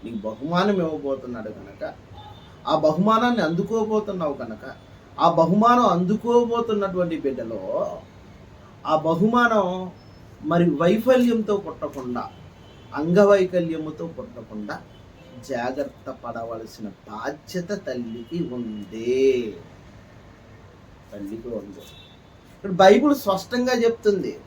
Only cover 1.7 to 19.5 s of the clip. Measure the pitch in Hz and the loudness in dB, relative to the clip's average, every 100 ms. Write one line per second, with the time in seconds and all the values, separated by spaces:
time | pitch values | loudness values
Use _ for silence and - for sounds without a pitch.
1.7 | - 156 - - - - - - - - | -12 -12 -12 -20 -20 -20 -20 -20 -14 -2
2.7 | 156 156 165 208 233 240 240 160 170 202 | 2 2 2 2 4 2 2 0 -2 -2
3.7 | 226 214 214 208 185 156 135 113 110 135 | -2 0 -2 -2 -4 -4 -6 -10 -12 -16
4.7 | - - - - - 165 165 160 202 226 | -18 -20 -20 -18 2 2 4 4 4 4
5.7 | 247 226 175 180 214 233 240 233 233 233 | 6 4 2 0 -2 2 2 2 -2 -2
6.7 | 208 190 180 170 160 139 123 113 110 92 | -2 -2 -2 -2 -2 -4 -4 -8 -8 -6
7.7 | 135 202 - - - - - - - - | -4 -4 -8 -16 -20 -20 -20 -20 -20 -20
8.7 | - 131 156 156 165 214 240 240 220 180 | -14 0 0 2 2 4 4 4 4 0
9.7 | 185 185 - - - - - 147 170 175 | -2 -8 -14 -20 -20 -20 -12 0 4 4
10.7 | 139 170 220 240 254 240 220 214 202 165 | 4 2 2 4 4 4 2 0 -2 -4
11.7 | - 147 143 123 120 - - - - - | -10 -10 -8 -8 -8 -8 -14 -20 -20 -20
12.7 | - - 131 156 180 202 202 180 180 165 | -20 -14 -6 0 4 6 6 4 0 -2
13.7 | 160 156 151 - - 117 123 107 107 104 | -6 -8 -10 -12 -12 -16 -16 -14 -12 -10
14.7 | 165 - - - - - 123 113 127 123 | -12 -14 -20 -20 -20 -20 -20 -10 -6 -6
15.7 | 131 131 - - 123 120 113 113 113 113 | -6 -8 -10 -16 -14 -12 -10 -10 -10 -12
16.7 | - 104 95 - 107 123 151 - 180 170 | -14 -14 -14 -16 -10 -10 -10 -8 -8 -6
17.7 | 202 - 123 117 113 113 170 139 123 113 | -8 -6 -8 -8 -10 -8 -6 -6 -6 -8
18.7 | 107 95 110 117 127 135 127 110 | -8 -10 -8 -2 2 4 2 -2